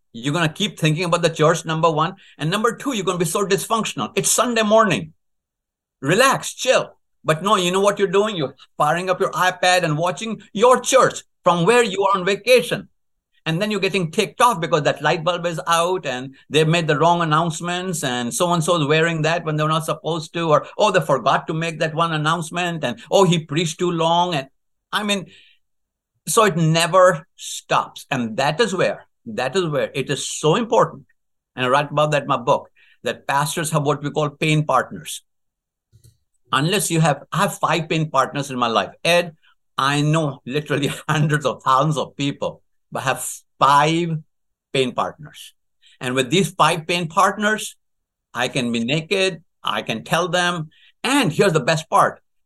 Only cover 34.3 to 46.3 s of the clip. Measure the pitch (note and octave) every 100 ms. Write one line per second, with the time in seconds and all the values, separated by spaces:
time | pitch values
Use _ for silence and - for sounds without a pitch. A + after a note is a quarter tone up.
34.3 | - D#3 D#3 D3 B2+ - F#2 - - _
35.3 | _ _ _ _ _ _ _ _ _ _
36.3 | _ - C3 D#3+ G3+ - E3 D#3+ C#3 -
37.3 | D#3+ G3+ - C#3 E3+ D#3+ D#3+ D#3 C3+ B2+
38.3 | C#3+ C3+ B2+ A#2 G#2+ F#2 - E3 F3 F3
39.3 | - _ _ _ - C3+ D3 D3 D#3+ D3
40.3 | C3+ B2 D3 D3+ C#3 C#3 - - D#3 D3+
41.3 | D3+ B2 - C3 C3 D#3 C3 - - C#3+
42.3 | - F2+ - _ _ _ A2+ B2+ B2+ -
43.3 | - _ - C#3 C#3+ D#3 E3 E3+ D#3 -
44.3 | _ _ _ _ C3+ B2+ G#2+ F2+ - -
45.3 | - - _ _ _ _ - B2+ C3 B2+